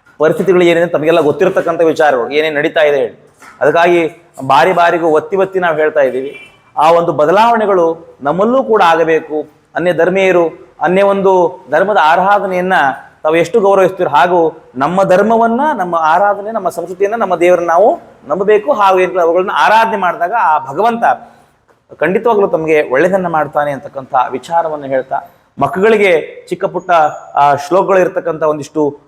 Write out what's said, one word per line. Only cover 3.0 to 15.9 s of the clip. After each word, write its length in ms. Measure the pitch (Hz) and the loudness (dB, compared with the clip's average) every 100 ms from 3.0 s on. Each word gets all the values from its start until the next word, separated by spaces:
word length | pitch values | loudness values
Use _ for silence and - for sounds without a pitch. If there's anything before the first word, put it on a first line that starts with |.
| 117 - _ _ - - | -2 -8 _ _ -20 -4
ಅದಕ್ಕಾಗಿ 480 | 135 170 175 175 160 - _ - 135 | 0 2 2 2 0 -6 _ -10 0
ಬಾರಿ 260 | 139 170 | 2 2
ಬಾರಿಗೂ 340 | 175 170 170 165 | 2 2 0 0
ಒತ್ತಿ 280 | 151 156 190 | 0 0 -2
ಒತ್ತಿ 240 | 190 190 | -2 -2
ನಾವು 160 | 175 156 | -2 0
ಹೇಳ್ತಾ 240 | 151 156 | 0 0
ಇದ್ದೀವಿ. 400 | 131 123 139 - - _ _ - | 0 -2 -8 -12 -20 _ _ 0
ಆ 140 | 156 | 2
ಒಂದು 220 | 170 170 | 2 2
ಬದಲಾವಣೆಗಳು 1040 | 147 151 190 233 233 208 190 165 165 - - | 0 2 2 2 2 0 0 0 -2 -12 -10
ನಮ್ಮಲ್ಲೂ 420 | 139 170 220 262 | -4 -2 0 0
ಕೂಡ 180 | 262 214 175 | 0 2 2
ಆಗಬೇಕು. 640 | 165 165 160 - 151 - _ _ 143 | 2 2 -2 -2 -8 -8 _ _ -4
ಅನ್ಯ 180 | 175 | -2
ಧರ್ಮೀಯರು, 560 | 160 175 190 190 175 160 - - - | 0 0 2 2 2 0 -4 -20 -6
ಅನ್ಯ 220 | 151 185 | -2 2
ಒಂದು 560 | 196 196 190 185 170 - - | 2 2 2 2 0 -4 -4
ಧರ್ಮದ 260 | 151 196 196 | -2 0 2
ಆರಾಧನೆಯನ್ನ 720 | 156 175 185 202 196 180 185 175 139 - - _ | 2 2 2 0 -2 -4 0 0 0 -2 -12 _
ತಾವು 120 | 156 165 | -2 0
ಎಷ್ಟು 240 | 160 233 | 0 0
ಗೌರವಿಸ್ತೀರೋ, 500 | 196 196 185 185 170 | 2 2 2 0 0
ಹಾಗೂ 540 | 143 180 180 160 - - 123 | 2 2 2 0 -4 -14 -4
ನಮ್ಮ 280 | 147 185 | -2 0
ಧರ್ಮವನ್ನ, 580 | 190 180 220 226 226 233 302 | 2 2 2 2 0 0 -2
ನಮ್ಮ 220 | 247 180 | -2 -4